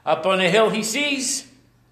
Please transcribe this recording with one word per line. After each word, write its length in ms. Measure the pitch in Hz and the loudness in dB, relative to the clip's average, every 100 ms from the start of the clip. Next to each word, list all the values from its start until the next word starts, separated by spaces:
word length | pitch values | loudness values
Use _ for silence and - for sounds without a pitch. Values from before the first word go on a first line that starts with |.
| 143 | -4
Up 200 | 156 180 | -2 0
on 140 | 190 | 0
a 100 | 185 | 2
hill 200 | 208 214 | 4 4
he 120 | 214 | 2
sees 640 | - 269 294 269 247 - - _ _ _ _ | -4 -2 -2 -2 -4 -6 -10 _ _ _ _